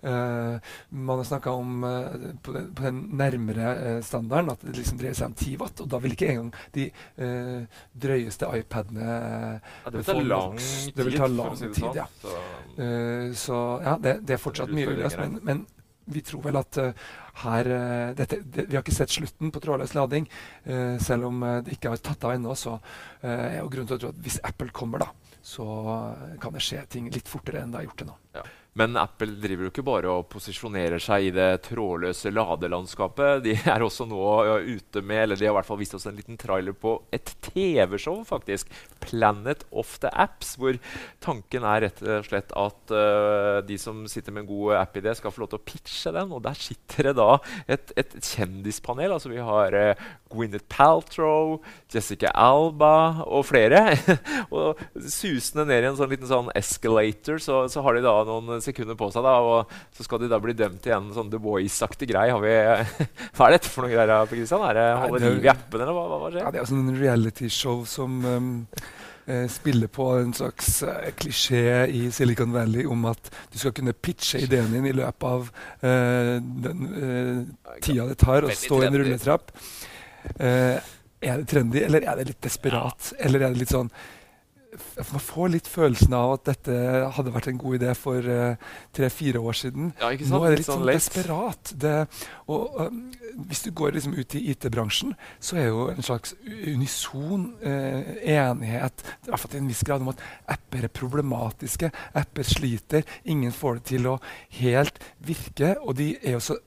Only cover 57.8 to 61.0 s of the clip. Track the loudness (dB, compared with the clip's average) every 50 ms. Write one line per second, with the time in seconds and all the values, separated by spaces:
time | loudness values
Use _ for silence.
57.8 | 2 4 4 6 6 6 6 6 4 2 0 -4 -4 -4 -6 -4 -4 -6 -6 -6
58.8 | -6 -6 -4 -4 -4 -2 -2 2 4 6 6 6 6 6 6 4 2 0 -6 -20
59.8 | -20 -20 _ -16 -10 -4 -4 -2 0 2 0 0 2 0 0 0 0 0 0 -4
60.8 | -2 0 0 0